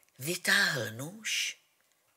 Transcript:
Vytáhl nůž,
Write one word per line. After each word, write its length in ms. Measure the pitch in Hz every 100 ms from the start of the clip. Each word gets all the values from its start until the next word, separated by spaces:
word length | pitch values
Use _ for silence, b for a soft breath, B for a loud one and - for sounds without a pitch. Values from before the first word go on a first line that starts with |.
| _ -
Vytáhl 720 | 135 180 - 196 190 151 107
nůž, 640 | 113 147 214 220 - - - _ _ _ _ _